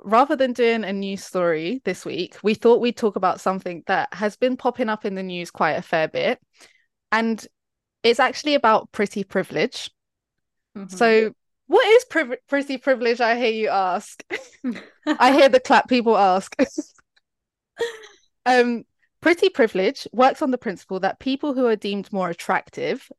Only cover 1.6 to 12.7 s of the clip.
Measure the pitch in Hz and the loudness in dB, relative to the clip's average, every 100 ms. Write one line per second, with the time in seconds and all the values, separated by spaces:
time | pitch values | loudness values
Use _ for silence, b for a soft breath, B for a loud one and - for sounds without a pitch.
1.6 | 165 262 - 180 - 135 175 - 196 214 | -4 -6 -6 -8 -8 -8 -8 -6 -2 0
2.6 | 233 233 240 - 226 196 185 180 - 190 | 4 4 2 -2 -4 0 -2 -2 -2 -4
3.6 | 185 170 - 185 143 175 214 - 254 254 | -6 -10 -4 -2 -2 -4 -6 -2 -2 -2
4.6 | 262 240 233 214 214 190 190 180 170 - | -4 -2 -4 -4 -6 -8 -8 -8 -10 -2
5.6 | 175 147 - 165 156 147 151 247 _ b | -2 -2 -2 -2 -2 -2 -2 -4 _ b
6.6 | b b b _ _ 214 226 220 - _ | b b b _ _ -2 -2 -4 -10 _
7.6 | _ _ _ _ 233 240 254 - 294 285 | _ _ _ _ 0 2 0 0 -2 2
8.6 | 233 214 - - 202 - 196 190 180 151 | 4 2 0 -4 -4 -4 -6 -4 -4 -2
9.6 | 214 - - - _ _ _ _ _ _ | -4 -4 -14 -18 _ _ _ _ _ _
10.6 | _ 208 196 185 233 220 220 - _ _ | _ -18 -16 0 2 4 2 -4 _ _
11.6 | - 359 427 453 - 330 262 247 _ 277 | 0 2 6 4 4 -2 -4 -8 _ -4
12.6 | 277 | -4